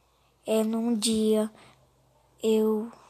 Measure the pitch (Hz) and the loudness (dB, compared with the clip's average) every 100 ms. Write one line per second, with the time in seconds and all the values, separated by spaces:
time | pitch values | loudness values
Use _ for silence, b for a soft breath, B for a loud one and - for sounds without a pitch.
0 | b b b _ - 220 220 226 233 233 | b b b _ -2 0 0 -2 -2 -2
1 | 214 220 214 214 214 B B B _ _ | 0 0 2 2 0 B B B _ _
2 | _ _ _ _ 220 220 220 214 226 - | _ _ _ _ 0 2 2 -2 -6 -12
3 | - | -20